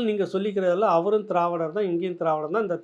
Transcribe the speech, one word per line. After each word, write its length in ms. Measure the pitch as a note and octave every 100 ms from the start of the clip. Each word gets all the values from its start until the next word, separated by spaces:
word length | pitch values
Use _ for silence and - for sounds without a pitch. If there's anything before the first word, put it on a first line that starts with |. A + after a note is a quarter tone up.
| A3+
நீங்க 160 | G#3 F#3
சொல்லிக்கிறதுல 560 | F#3+ G#3 G3 F#3 F3 G#3+ E3+
அவரும் 300 | F#3 G#3+ G3+
திராவிடர் 460 | F3+ E3+ E3+ D#3+ F#3
தான், 140 | G3
இங்கேயும் 260 | E3+ F#3 E3+
திராவிடம் 340 | E3 D#3 D3+ G3+
தான். 100 | G3+
இந்த 100 | E3